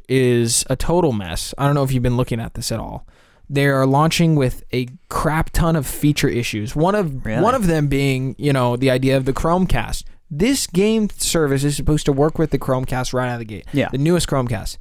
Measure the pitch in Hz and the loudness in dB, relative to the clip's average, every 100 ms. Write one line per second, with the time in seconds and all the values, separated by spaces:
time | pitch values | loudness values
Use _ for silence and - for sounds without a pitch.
0 | - 131 127 120 117 117 - 131 - 170 | -2 2 4 4 2 0 -2 -2 0 2
1 | 170 113 92 87 - - 139 143 135 127 | 2 0 -4 -8 -8 -2 0 2 2 0
2 | 123 123 123 117 110 - 117 113 - 107 | 0 0 0 -4 -6 -8 -6 -6 -8 -12
3 | - _ _ _ - 143 143 135 135 135 | -16 _ _ _ -6 0 2 2 2 4
4 | 160 - 165 156 127 - - 127 123 135 | 2 2 2 4 2 -2 -6 -6 -6 -10
5 | - - 156 156 165 - 165 165 135 - | -10 -4 -2 -2 -2 0 2 2 -2 0
6 | 151 147 139 110 120 107 104 143 165 208 | 0 2 0 0 -2 -4 -4 0 0 0
7 | 180 135 113 110 202 262 190 160 147 135 | -2 -4 -4 0 2 2 2 2 2 2
8 | 139 131 131 - 143 135 123 123 131 127 | 0 0 -4 -2 0 2 2 2 2 2
9 | 131 135 131 131 - 175 185 135 104 - | 2 2 0 0 0 2 2 2 0 -4
10 | - - - 147 220 277 - 175 208 226 | -6 -16 -12 -2 0 0 0 0 2 2
11 | 208 - - 170 151 135 143 147 143 151 | 0 -2 -2 0 2 2 0 0 0 2
12 | - 139 151 - 156 135 - 131 131 127 | 2 2 2 0 0 -2 -2 -2 -2 -4
13 | 127 127 127 120 113 101 - 143 120 131 | -2 -2 -2 -4 -8 -12 -6 -2 -2 0
14 | 147 175 - 139 120 110 92 - | 2 2 0 -2 -2 -4 -6 -10